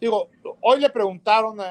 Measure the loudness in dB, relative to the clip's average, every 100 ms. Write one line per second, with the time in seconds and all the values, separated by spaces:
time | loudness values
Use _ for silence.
0 | -2 -2 -4 _ -16 -2 2 4 2 0
1 | -4 -2 0 2 0 -6 -12